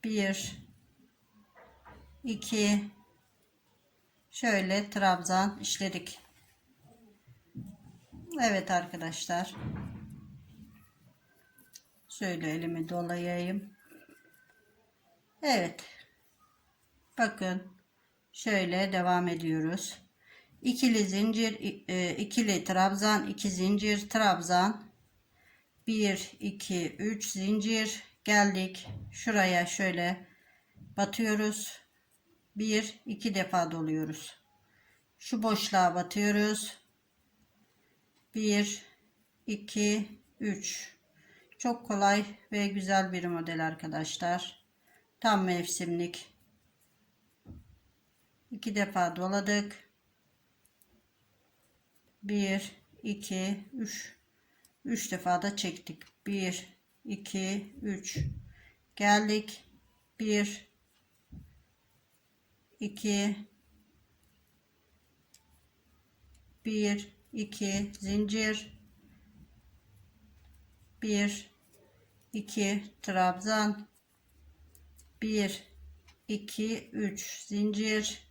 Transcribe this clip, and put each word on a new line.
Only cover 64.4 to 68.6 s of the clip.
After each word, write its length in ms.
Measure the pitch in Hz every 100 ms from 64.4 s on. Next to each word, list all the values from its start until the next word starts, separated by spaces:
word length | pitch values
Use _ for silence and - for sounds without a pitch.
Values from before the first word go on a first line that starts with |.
| _ _ _ _ _ _ _ _ _ _ _ _ _ _ _ _ _ _ _ _ _ _
bir, 520 | - 214 208 202 - _ _
iki 600 | - 208 - 196 196 202 -
zincir. 800 | 196 202 208 214 220 214